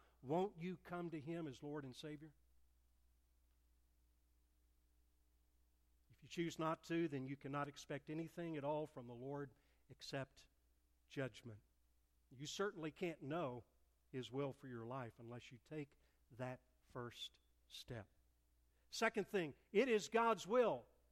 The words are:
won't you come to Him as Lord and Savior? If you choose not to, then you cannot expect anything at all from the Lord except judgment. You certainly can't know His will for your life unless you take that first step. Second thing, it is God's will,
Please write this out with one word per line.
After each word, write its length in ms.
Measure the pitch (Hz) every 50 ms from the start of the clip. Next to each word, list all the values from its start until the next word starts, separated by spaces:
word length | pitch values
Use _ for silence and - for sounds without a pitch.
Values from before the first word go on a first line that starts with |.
| - - _ _ 127
won't 300 | 123 156 180 190 208 196 160
you 180 | 170 185 180 - - -
come 200 | 175 175 175 165
to 80 | 165 156
Him 260 | 123 160 165 170 160
as 160 | 143 120 -
Lord 220 | 151 147 147 151 139
and 120 | 127 120
Savior? 360 | - 160 151 151 143 160 151 - - - _ - - - - _ _ _ _ _ _ _ _ _ _ _ _ _ _ _ _ _ _ _ _ _ _ - _ _ _ _ _ _ _ _ _ _ _ _ _ _ _ _ _ _ _ _ _ _ - - _ _ _ _ _ _ _ _ _ _ _ _ _ _ _ _ _ - - _ -
If 140 | 117 - 143
you 40 | -
choose 280 | - 170 170 160 -
not 240 | - 160 160 165 - -
to, 200 | - 165 165 170 151
then 180 | 143 131 131
you 80 | 131 139
cannot 320 | - - 135 143 147 143
expect 420 | 143 - - - - 147 139 - -
anything 480 | 156 160 165 156 - 180 170 165 160
at 60 | 143 135
all 260 | 147 151 151 156 - -
from 140 | 135 120
the 60 | 120 120
Lord 380 | 117 127 139 143 143 143 135 - - _ _ _ _ _ -
except 500 | 139 - - - 147 135 131 - _ - - - _ _ _ _ _ _ _ _ _ _ _ -
judgment. 480 | - 143 135 120 - - - 117 107 104 - _ _ _ _ _ _ _ _ _ _ _ _ _ 135 120
You 80 | 151
certainly 440 | 147 - - 196 208 214 165 160 156
can't 300 | - - 190 170 156 -
know 420 | 156 135 208 233 160 127 123 120 - - _ _ _ _ _ _ _ _
His 200 | - 127 120 107
will 220 | 120 139 143 135 127 -
for 80 | 139
your 160 | 131 120 117 113
life 300 | 117 131 135 123 113 - - 117
unless 200 | 117 123 120 - -
you 60 | 127 113 - -
take 180 | 151 156 143 139 - - - - _ _ _ - 131 113
that 200 | 127 127 127 - _ _ _ _ _ -
first 380 | - 127 120 117 - - - - - _ _ _ _ _ _ -
step. 360 | - - - - 123 110 95 - _ _ _ _ _ _ _ _ _ _ _ _ _ _ _ _
Second 380 | - - 226 220 - 208 185
thing, 260 | - - 190 165 139 - - _ _
it 160 | - 196 262
is 220 | 262 220 208 - -
God's 380 | - 226 233 233 220 165 -
will, 340 | 175 226 254 233 196 143 120 - - - _ _ _